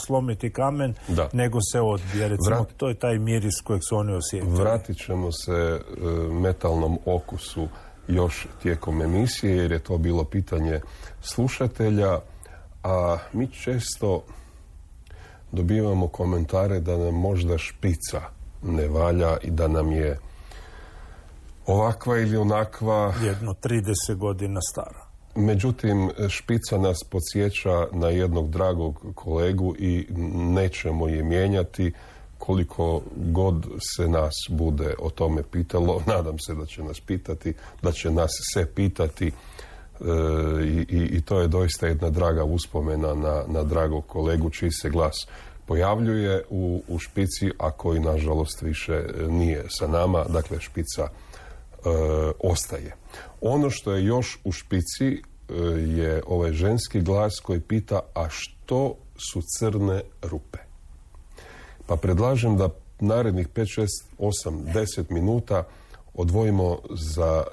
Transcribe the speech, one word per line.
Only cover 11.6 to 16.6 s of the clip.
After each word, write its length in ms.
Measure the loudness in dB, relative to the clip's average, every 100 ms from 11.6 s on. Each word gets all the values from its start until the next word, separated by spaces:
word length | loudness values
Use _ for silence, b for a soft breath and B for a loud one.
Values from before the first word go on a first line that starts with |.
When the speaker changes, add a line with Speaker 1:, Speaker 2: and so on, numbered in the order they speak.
| -2 2 2 4 4 2 -2 B B B B -8
Speaker 2:
a 340 | 0 2 2 0 -2
mi 140 | -4 -4
često 760 | -4 -2 -2 -2 -2 0 0 -2 B B B B B -20 -20 -20 B B B -8
dobivamo 560 | -2 2 2 4 2 0
komentare 720 | 0 0 0 0 2